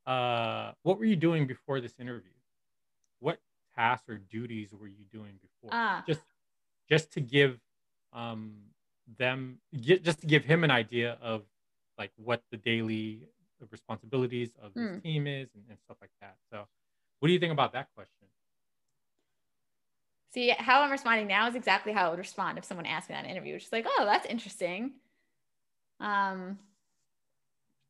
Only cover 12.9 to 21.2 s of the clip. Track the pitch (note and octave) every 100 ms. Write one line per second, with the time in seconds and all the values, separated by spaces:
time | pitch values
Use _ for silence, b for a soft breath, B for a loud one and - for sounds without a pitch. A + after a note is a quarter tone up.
12.9 | A2 A2 A2 - _ _ _ A#2 G#2+ -
13.9 | A2 A2 C3 B2 B2 A#2 - G#2+ A#3 A3
14.9 | F3+ E3 D#3 C#3+ C#3 B2+ G#2 A2+ G2+ -
15.9 | - G2 _ G2+ G2 _ G#2 G2+ _ _
16.9 | _ _ _ D#3 F3+ E3+ D3 B2 B2 C3+
17.9 | - F#2+ _ _ _ _ _ _ _ _
18.9 | _ _ _ _ _ _ _ _ _ _
19.9 | _ _ _ _ B3 A#3+ - A3+ C4+ C#4+
20.9 | C4+ A#3 A3+